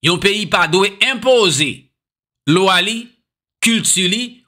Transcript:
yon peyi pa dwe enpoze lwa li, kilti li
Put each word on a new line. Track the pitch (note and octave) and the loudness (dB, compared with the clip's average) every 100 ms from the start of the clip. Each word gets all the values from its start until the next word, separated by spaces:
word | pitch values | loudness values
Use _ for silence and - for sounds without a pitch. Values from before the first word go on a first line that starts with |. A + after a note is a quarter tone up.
yon | D3 F3 | -2 0
peyi | F#3+ G#3 G3 | 0 -2 -2
pa | G3 E3+ | 0 2
dwe | F3 G3+ G3 A#3+ | 2 0 0 -2
enpoze | C4 C4 B3+ G3 C3+ D3 G#2 _ _ _ _ _ _ - | -2 2 2 2 0 -4 -6 _ _ _ _ _ _ -2
lwa | E3 F#3+ F3+ | 2 2 2
li, | F#3+ A3+ A#3+ _ _ _ _ _ | 0 -6 -10 _ _ _ _ _
kilti | A3+ A3+ - - F#3 | -2 0 0 0 0
li | G#3 B3 - | -2 -6 -14